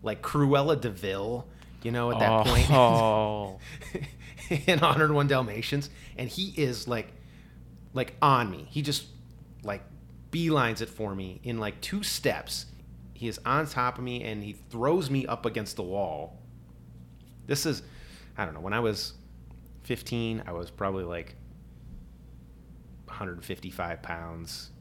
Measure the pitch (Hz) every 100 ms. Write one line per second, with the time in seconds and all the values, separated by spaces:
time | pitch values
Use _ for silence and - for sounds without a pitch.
0 | 110 107 - 147 139 139 143 147 117 92
1 | 98 98 104 120 - - - - 117 120
2 | 120 117 110 110 107 - - 135 120 113
3 | 110 107 107 107 101 95 - - - -
4 | - - - - - 156 160 165 160 139
5 | 151 147 143 135 120 104 117 143 143 -
6 | - - 127 - 196 165 139 113 - 117
7 | 101 - - - - - - - - 127
8 | 123 - 151 131 113 82 73 151 147 139
9 | - - - - - - 104 98 - -
10 | - - - 165 170 151 120 110 113 -
11 | 104 98 95 92 123 113 107 101 - 202
12 | 208 - 139 80 - - - - - -
13 | - - 117 - - 139 156 131 123 123
14 | 123 123 110 107 104 101 - 113 127 175
15 | 143 135 127 117 117 113 101 - 90 98
16 | 92 76 80 - - - - - - -
17 | - - - - - 139 165 127 - -
18 | - - - - 90 76 92 110 113 101
19 | - - - - - - - - - 120
20 | - 120 113 110 95 85 85 - 98 95
21 | 87 85 82 - - - - - - -
22 | - - - - - - - - - -
23 | - - 98 85 - 95 92 87 85 85
24 | - 82 82 82 82 - - -